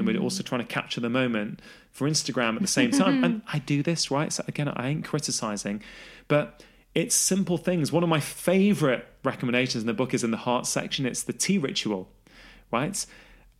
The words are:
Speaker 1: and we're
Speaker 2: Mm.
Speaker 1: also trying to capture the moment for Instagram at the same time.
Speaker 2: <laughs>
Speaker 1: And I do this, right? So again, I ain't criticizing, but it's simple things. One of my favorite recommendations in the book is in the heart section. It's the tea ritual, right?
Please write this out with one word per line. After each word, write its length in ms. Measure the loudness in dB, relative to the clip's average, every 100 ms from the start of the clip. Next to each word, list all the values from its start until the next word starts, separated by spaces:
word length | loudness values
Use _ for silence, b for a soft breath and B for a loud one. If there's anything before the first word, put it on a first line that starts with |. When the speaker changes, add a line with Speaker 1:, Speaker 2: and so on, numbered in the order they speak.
Speaker 1:
and 60 | 0
we're 100 | 0
Speaker 2:
Mm. 40 |
Speaker 1:
also 200 | 0 -2
trying 180 | -4 -4
to 60 | -4
capture 340 | -6 -6 -4
the 80 | -2
moment 520 | 0 0 0 -4 -8 B B B
for 160 | -4 0
Instagram 480 | 0 -2 0 0 0
at 60 |
the 60 | 0
same 240 | 2 4
time. 320 | 4 4 4
Speaker 2:
<laughs> 0 |
Speaker 1:
And 180 | 2 0 -2
I 80 | -4
do 220 | 0 0
this, 300 | 2 0 0
right? 200 | 0 0
So 120 | -4 -6
again, 200 | -4 -2
I 200 | -2 -2
ain't 160 | -4 -2
criticizing, 760 | -4 -2 -4 -2 -4 -4 -6 B B B B 0
but 360 | 0 0 -6 B B B -2
it's 180 | 0
simple 440 | 0 2 2 2 0
things. 340 | 0 0 2
One 120 | 2
of 60 | 4
my 120 | 2
favorite 840 | 0 -2 2 4 6 4 4 2 -2 -6
recommendations 600 | -4 -2 0 2 2 0
in 40 | -2
the 60 |
book 200 | 0 0
is 100 | 0
in 80 | 0
the 60 | 0
heart 280 | 0 0 0
section. 400 | -2 -2 -2 -2
It's 180 | -4
the 100 | -6
tea 240 | -2 0 2
ritual, 520 | 0 -2 -2 -4 -6 -16 B B B B B
right? 340 | -2 -2 -4 -8 B B B B _